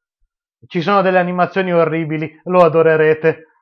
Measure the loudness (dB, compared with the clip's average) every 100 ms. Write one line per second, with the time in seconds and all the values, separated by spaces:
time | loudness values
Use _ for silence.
0 | _ _ _ _ _ _ -10 -6 -2 0
1 | 0 0 -2 -2 -2 -2 -2 0 0 -2
2 | -6 -6 -8 -12 -2 2 4 4 2 2
3 | 2 2 -2 -4 -10 _